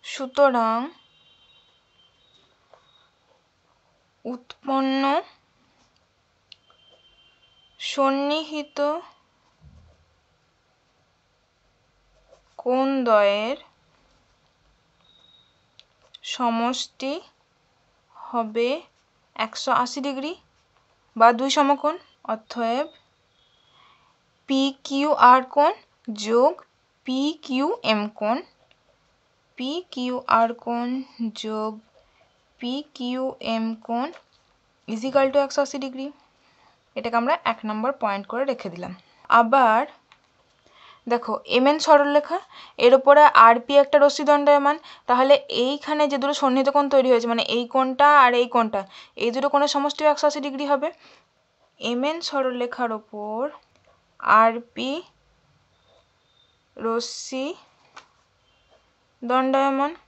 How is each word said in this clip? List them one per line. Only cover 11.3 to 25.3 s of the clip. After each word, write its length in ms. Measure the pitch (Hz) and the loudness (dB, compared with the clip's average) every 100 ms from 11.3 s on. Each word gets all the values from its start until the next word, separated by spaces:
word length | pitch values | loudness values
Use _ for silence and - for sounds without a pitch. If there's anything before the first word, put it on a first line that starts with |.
| _ _ _ _ _ _ _ _ _ _ _ _ - | _ _ _ _ _ _ _ _ _ _ _ _ -10
কোণদ্বয়ের 960 | - 254 269 269 240 214 202 208 220 277 - _ _ _ _ _ _ _ _ _ _ _ _ _ _ _ _ _ _ _ _ _ _ _ _ - - | -4 -2 0 -2 2 2 2 0 -6 -10 -14 _ _ _ _ _ _ _ _ _ _ _ _ _ _ _ _ _ _ _ _ _ _ _ _ -20 -14
সমষ্টি 800 | - 240 226 233 254 - _ 262 311 - _ _ _ _ _ _ _ _ - - | -6 -4 -2 -4 -4 -10 _ -10 -10 -12 _ _ _ _ _ _ _ _ -20 -10
হবে 400 | 240 220 220 240 302 - _ _ _ _ - | -8 -6 -4 -4 -4 -10 _ _ _ _ -10
একশো 340 | 220 - - 233 | -10 -8 -2 -2
আশি 160 | 247 277 277 | -2 -6 -8
ডিগ্রি 260 | 269 285 359 _ _ _ _ _ _ _ - | -8 -10 -12 _ _ _ _ _ _ _ 4
বা 120 | 226 233 | 4 6
দুই 120 | 269 302 | 0 2
সমকোণ। 380 | 277 285 294 339 _ _ - | 2 2 -2 -6 _ _ -10
অতএব 540 | 220 220 247 226 240 311 _ _ _ _ _ _ _ _ _ _ _ _ _ _ _ _ | -10 _ -6 -4 -4 -6 _ _ _ _ _ _ _ _ _ _ _ _ _ _ _ _
পিকিউআর 920 | 269 269 269 - 277 294 294 247 | -2 -2 -4 -8 -4 -2 4 6